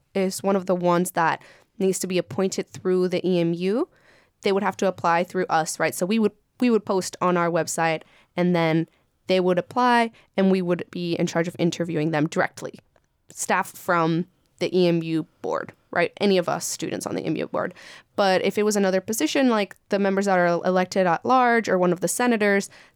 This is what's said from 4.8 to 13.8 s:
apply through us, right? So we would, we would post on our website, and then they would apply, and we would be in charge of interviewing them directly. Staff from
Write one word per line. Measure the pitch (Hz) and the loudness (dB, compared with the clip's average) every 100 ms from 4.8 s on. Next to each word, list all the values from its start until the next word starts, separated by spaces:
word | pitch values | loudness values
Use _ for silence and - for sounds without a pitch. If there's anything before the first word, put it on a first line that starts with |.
| 196 | -2
apply | 185 175 170 | 0 0 0
through | 180 185 180 | 0 -4 -2
us, | 165 160 - | -2 -2 -2
right? | 160 | -4
So | - 180 | -2 -2
we | 226 | 0
would, | 214 - _ - | 0 -2 _ -2
we | 247 | 0
would | 220 - | 2 0
post | 190 180 - | -2 -4 -2
on | 180 180 | 0 2
our | 170 | 2
website, | 170 160 - 165 160 - _ _ | 0 -2 -2 -2 -2 -6 _ _
and | - 180 175 | -2 0 2
then | 165 165 160 _ _ _ - | 2 2 -2 _ _ _ 0
they | 185 | 2
would | 180 180 | 2 0
apply, | - 247 247 240 233 - _ - | -2 0 2 2 0 -4 _ 0
and | 190 | 2
we | 190 | 2
would | 175 175 - | 2 -2 -4
be | 180 175 | -8 -4
in | 165 170 | -2 0
charge | 165 170 | -2 -4
of | - | -2
interviewing | 175 - 170 165 151 | -2 -2 -4 -2 -2
them | 156 156 | 0 0
directly. | - 143 - - - _ _ _ _ - | 0 -2 -4 -14 -14 _ _ _ _ -20
Staff | - - 190 - | -10 -2 -2 -2
from | - | -6